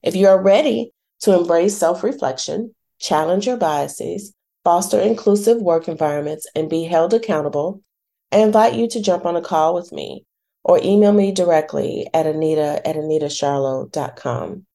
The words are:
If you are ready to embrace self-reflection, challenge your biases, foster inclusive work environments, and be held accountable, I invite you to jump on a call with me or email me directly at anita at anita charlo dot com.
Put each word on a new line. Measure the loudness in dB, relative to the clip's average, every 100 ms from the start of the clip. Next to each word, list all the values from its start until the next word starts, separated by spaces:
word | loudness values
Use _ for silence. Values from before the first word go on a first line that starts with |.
If | -4 2
you | 4
are | 6
ready | 6 4 2 -2 -6 _ _ _
to | 2 2
embrace | 4 2 2 0
self-reflection, | -2 0 -4 -4 -6 -6 -8 -8 -8 _ _ _
challenge | -4 -2 0 -2 -2
your | -2
biases, | 0 0 -4 -6 -8 -8 -12 _ _ _
foster | 0 2 2 0
inclusive | 0 0 2 2 2 2
work | 2 0 -2
environments, | -4 -2 -2 -6 -10 -8 -6
and | -4
be | -4 0
held | 0 2
accountable, | 0 0 -4 -2 -4 -4 -8 _ _ _ _ _
I | 2
invite | 4 4 2 2
you | -4
to | -2
jump | -2 -2 -2
on | -4
a |
call | -2 0 0
with | 0 -6
me | -12 -12 -14 _ _ _ _
or | 2 2
email | 4 4 4
me | 4 2
directly | 0 2 2 0 -6 -4 -6 -4
at | -2 -2
anita | -2 0 0 -2 -2 -4
at | -6
anita | -2 -2 -4
charlo | -4 -2 -2 -2 -4 -8
dot | -8 -8 -8
com. | -6 -6 -8 -12 _